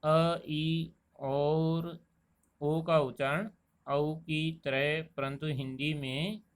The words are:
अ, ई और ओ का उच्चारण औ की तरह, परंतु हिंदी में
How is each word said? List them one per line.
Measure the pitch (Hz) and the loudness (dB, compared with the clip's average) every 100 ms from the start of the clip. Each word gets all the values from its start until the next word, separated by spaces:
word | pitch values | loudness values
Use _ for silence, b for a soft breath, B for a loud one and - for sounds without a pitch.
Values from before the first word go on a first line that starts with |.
अ, | 156 160 165 170 - | 4 4 4 0 -2
ई | 151 160 165 165 - _ _ | -2 0 0 -2 -10 _ _
और | 139 139 147 156 160 165 165 165 _ _ _ _ _ _ | -2 0 2 4 2 2 -2 -10 _ _ _ _ _ _
ओ | 147 160 | -2 0
का | 165 160 | 4 4
उच्चारण | 139 117 139 151 214 - _ _ - | 4 0 -2 0 -2 -10 _ _ -2
औ | 143 151 156 | 0 0 -2
की | 160 156 160 160 | -2 -2 -2 -4
तरह, | - 135 143 156 160 - | -4 0 0 0 -4 -6
परंतु | 135 139 156 | -4 -4 -2
हिंदी | 139 131 131 143 | -2 -4 -2 -2
में | 151 139 131 170 214 - | -2 -2 -2 -2 -4 -10